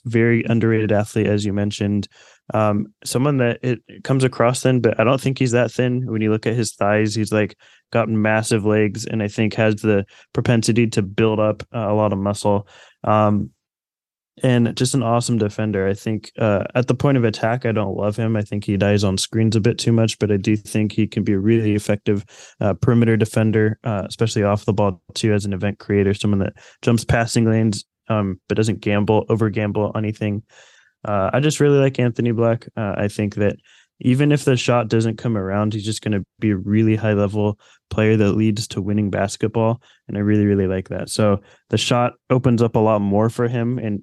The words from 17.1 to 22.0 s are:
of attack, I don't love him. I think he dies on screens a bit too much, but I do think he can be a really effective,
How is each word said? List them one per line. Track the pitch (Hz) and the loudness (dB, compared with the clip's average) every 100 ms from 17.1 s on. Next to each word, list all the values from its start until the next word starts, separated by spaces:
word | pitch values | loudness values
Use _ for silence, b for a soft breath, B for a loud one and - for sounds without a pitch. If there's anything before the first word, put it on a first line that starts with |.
| 135 | 2
of | |
attack, | 113 107 113 127 117 | 0 0 -2 -2 -2
I | |
don't | 110 98 101 | -2 -2 -2
love | 104 104 | -4 -2
him. | 113 110 | -2 -2
I | |
think | 104 104 | -4 -6
he | 107 98 | -2 0
dies | 101 104 | 2 2
on | 101 95 | 2 -2
screens | - 113 113 | -2 0 2
a | 110 | 2
bit | 113 - | 0 0
too | 120 | 0
much, | 113 113 - | 2 2 0
but | 104 | -2
I | 101 | 0
do | 101 107 | 0 -2
think | - 107 107 | -2 -2 -2
he | - 104 | 0 -2
can | 110 | -2
be | 107 | 0
a | 98 | 0
really | 104 113 107 | 2 2 2
effective, | 104 - 104 | 0 -2 -2